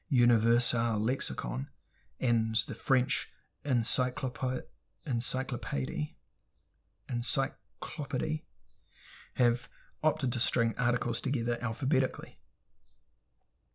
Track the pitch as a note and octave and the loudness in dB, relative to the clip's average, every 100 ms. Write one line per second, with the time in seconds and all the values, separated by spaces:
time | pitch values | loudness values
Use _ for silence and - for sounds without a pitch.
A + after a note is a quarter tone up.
0 | - B2+ A#2+ A2+ A2+ A#2+ - A#2+ A#2 G#2+ | 0 4 6 6 4 4 2 0 0 0
1 | A2 C3+ - B2+ A#2+ B2 C#3 - _ _ | 0 -2 -4 -6 -6 -6 -8 -12 _ _
2 | - - A#2+ A#2 A2 A2+ - A2+ - B2+ | -20 -4 0 2 2 -2 -4 -6 0 2
3 | B2+ - - _ _ _ C#3 B2 G#2+ - | 2 -4 -6 _ _ _ 0 2 2 0
4 | B2+ - B2+ - B2+ C3 - - _ _ | 0 -2 -4 -2 -4 -4 -8 -18 _ _
5 | - A#2 - C3 C3 A#2+ - C#3+ C3 - | -4 -2 -2 -4 -4 -6 -4 -2 -2 -2
6 | D3+ - _ _ _ _ _ _ _ _ | -4 -6 _ _ _ _ _ _ _ _
7 | - A#2+ A#2+ C#3 C3+ - _ - - - | -4 -2 0 -2 -2 -6 _ -12 -10 -6
8 | C#3 B2+ - D#3 - - - - _ _ | -2 -2 0 -2 -6 -20 -20 -20 _ _
9 | - - - - A#2+ A#2+ - - - - | -20 -20 -10 2 2 2 -6 -20 -20 0
10 | D#3 - C3+ A#2 - B2+ A2+ A2+ A#2+ B2 | 0 2 -2 0 0 2 0 2 0 0
11 | A#2 A2+ B2 B2 A#2 A#2 A#2 A2 C3+ - | 0 -2 0 0 0 -2 -2 -2 2 2
12 | C#3+ - - - - _ _ - - - | 2 -4 -12 -14 -20 _ _ -20 -20 -20
13 | - _ _ _ _ _ _ | -20 _ _ _ _ _ _